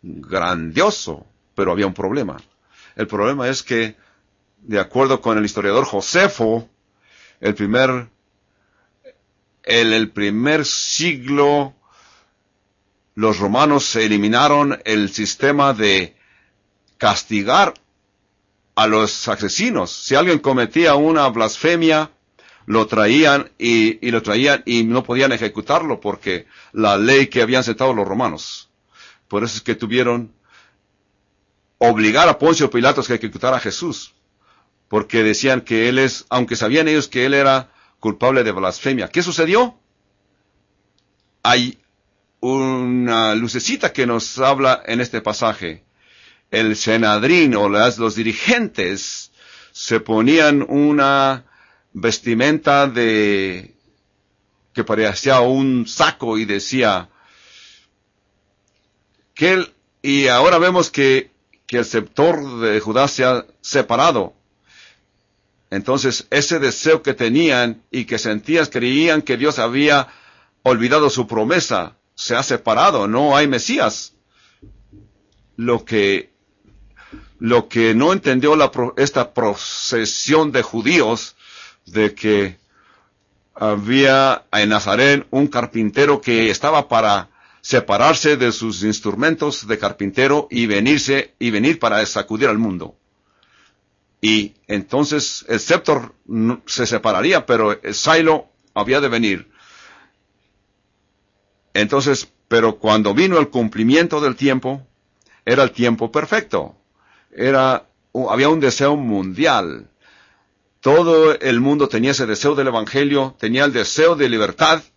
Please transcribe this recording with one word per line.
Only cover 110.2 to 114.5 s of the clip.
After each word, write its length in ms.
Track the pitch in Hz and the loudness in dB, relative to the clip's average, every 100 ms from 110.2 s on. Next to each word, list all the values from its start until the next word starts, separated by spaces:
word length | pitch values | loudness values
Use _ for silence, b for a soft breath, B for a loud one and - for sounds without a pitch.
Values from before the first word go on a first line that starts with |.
| b b b _ _ _ | b b b _ _ _
Todo 580 | 131 151 170 160 156 151 | 2 4 6 4 4 2
el 240 | 131 120 | 0 0
mundo 280 | 135 147 139 | 2 2 0
tenía 240 | 110 127 | 0 -2
ese 140 | 131 120 | -2 -2
deseo 280 | 104 143 | -2 -2
del 140 | 147 135 | 0 -2
evangelio, 640 | 117 110 139 143 143 135 131 | -2 -4 -2 0 0 -2 -6
tenía 240 | 110 123 | -4 0
el 80 | 143 | 0
deseo 420 | 120 104 - 165 | 0 -4 2 2
de 140 | 165 135 | 4 0
libertad. 560 | 113 101 | 0 -2